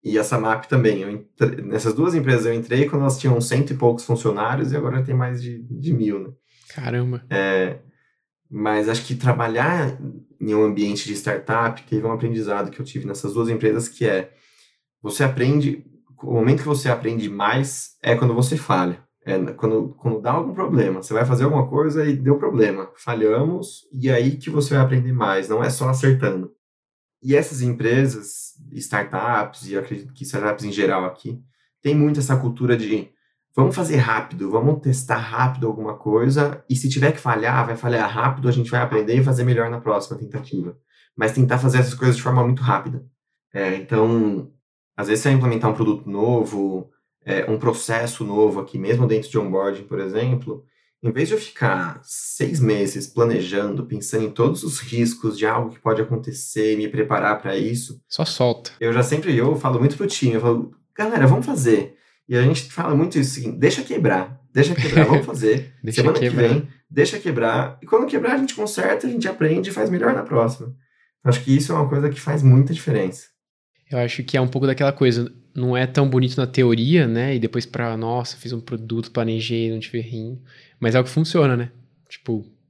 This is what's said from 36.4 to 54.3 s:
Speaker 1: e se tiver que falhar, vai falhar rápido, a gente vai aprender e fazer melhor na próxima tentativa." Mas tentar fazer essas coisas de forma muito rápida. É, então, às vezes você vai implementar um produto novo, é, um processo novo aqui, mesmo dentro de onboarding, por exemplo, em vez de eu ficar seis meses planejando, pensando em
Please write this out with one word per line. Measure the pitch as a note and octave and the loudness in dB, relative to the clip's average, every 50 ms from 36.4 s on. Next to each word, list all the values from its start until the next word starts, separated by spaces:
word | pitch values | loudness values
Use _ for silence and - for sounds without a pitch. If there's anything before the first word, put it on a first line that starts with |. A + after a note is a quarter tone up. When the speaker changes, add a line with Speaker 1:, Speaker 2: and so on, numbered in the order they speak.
| C#3+ D3 C#3+ - _ - | 2 0 -2 -8 _ -4
Speaker 1:
e | B2+ | -4
se | C3 - C3+ | -2 -2 -2
tiver | C3 B2+ C#3 - | 0 2 2 2
que | - - | 2 0
falhar, | - B2+ A2+ A2 A2 A#2 C3 C3 A#2 | -2 -2 -2 0 0 0 0 0 0
vai | A#2 A2+ | -2 -4
falhar | A#2 - A#2 A#2+ A2+ G#2+ G2+ | -4 -2 -2 0 0 0 -2
rápido, | A2 A2+ A#2+ C3+ C3 - C3 B2+ | -2 0 -2 -2 -2 0 0 0
a | |
gente | A#2+ C3 A#2 - | 2 2 0 0
vai | A#2+ A#2+ | 0 -2
aprender | B2 B2+ A2 A2 G#2 G#2+ A#2 | 0 0 0 0 0 2 2
e | C3 C3 | 4 4
fazer | C3 C3 B2 B2 | 2 2 2 2
melhor | B2+ B2 A#2 A#2 A#2 | 2 2 2 0 -2
na | A#2+ A#2 | -4 -4
próxima | - A2 G#2 G2 - - - - | -2 -2 -2 -2 -2 -6 -10 -12
tentativa." | G#2+ G#2 - G#2+ - - - F#2 E2+ F2 - _ _ _ _ _ _ _ _ | -12 -10 -10 -12 -10 -8 -8 -6 -6 -8 -12 _ _ _ _ _ _ _ _
Mas | - A2 G#2+ | -2 -2 0
tentar | - C3 B2+ B2 B2 B2 | 4 4 2 4 2 2
fazer | C3 C3 B2+ B2+ | 2 2 4 4
essas | A#2+ - - | 2 2 -2
coisas | - C3 B2+ A#2+ | 0 2 2 2
de | - | 2
forma | - B2+ B2+ B2+ A#2+ | 0 0 2 2 2
muito | A#2+ B2+ - | 2 0 0
rápida. | B2+ A#2+ G2 - - - B2+ B2+ - - _ _ _ _ _ _ _ _ | 0 0 0 -2 -2 -6 -10 -10 -12 -16 _ _ _ _ _ _ _ _
É, | - G2 G2 F#2+ F#2+ | -6 -4 -2 -2 -2
então, | F#2+ - - A#2 A2 A2 A2+ A#2 A#2 A2 G#2 G2 F2+ - - _ _ _ _ _ _ _ _ _ | -4 -4 -2 2 2 4 4 4 4 2 2 0 -2 -6 -10 _ _ _ _ _ _ _ _ _
às | - G2+ G2+ | -8 0 0
vezes | A2 A2 | 0 2
você | - C#3+ | 4 4
vai | C3+ C3 | 4 4
implementar | B2+ B2 A2+ A2+ A#2+ A2 | 4 2 0 2 0 0
um | G#2+ | 0
produto | - A2+ G#2+ G#2 - - G2+ | 2 0 0 0 -2 -4 -8
novo, | G2 G2+ G#2+ A#2 B2 A#2 G#2+ G#2 G#2+ G2+ G2 G2 F#2+ F#2 F2+ _ _ _ _ _ _ _ _ | -2 0 0 2 2 2 0 0 -2 -4 -2 -2 -4 -6 -10 _ _ _ _ _ _ _ _
é, | G#2 G2 F#2+ F#2 G#2+ | -4 -2 -2 0 -2
um | A2 A2 | -4 0
processo | - A#2+ A2 - - - A2+ A2+ A#2 A#2 - - A2+ | 0 0 0 0 -4 -2 -2 -2 -2 -4 -6 -8 -8
novo | G#2 G2+ G#2+ G#2+ G#2 G2 G2 | -2 2 4 4 4 2 -2
aqui, | F#2 - - F#2+ | -8 -8 -8 -6
mesmo | F#2+ G2+ A#2 A#2+ B2+ | -2 0 2 2 4
dentro | G#2+ G#2+ A2 G#2+ - | 2 2 0 -2 -2
de | - A2 | -4 -2
onboarding, | G2+ F#2+ F#2 F#2+ G2 G2+ G2 G2 - | -2 0 -2 0 0 -2 -4 -6 -10
por | - F#2+ F#2+ | -8 -8 -6
exemplo, | F#2+ F#2+ G2 A2 A#2+ C3 B2+ - - A2 - - - _ _ _ _ _ _ _ | -6 -4 -4 -2 0 0 -2 -2 -4 -8 -12 -12 -14 _ _ _ _ _ _ _
em | - A2+ | -4 -2
vez | A2+ C3 D#3 - | 0 0 0 0
de | G#3+ | 0
eu | A3 | -4
ficar | G#3 - - - C3 G#2+ F#2+ F2+ F2 E2 - - | -4 -8 -6 -2 0 0 0 0 -2 -6 -8 -14
seis | _ - - - - - - - D3 - F3 D3+ | _ -12 -12 -10 -8 -8 -4 -4 -2 -2 2 2
meses | B2 G#2+ G#2+ G2+ G2+ G2 - G2+ G2 | 2 2 4 2 0 -2 -4 -8 -10
planejando, | - _ A#2+ A#2 A#2 A#2 G2+ F2+ F2+ G2 G2+ G#2 G2+ G2 - - | -6 _ 2 2 2 2 0 -2 -2 -4 -4 -4 -2 -6 -6 -6
pensando | - G#2+ G#2 - - - A2 A2 | -8 -8 -8 -6 -4 -2 -2 -2
em | G#2+ | -2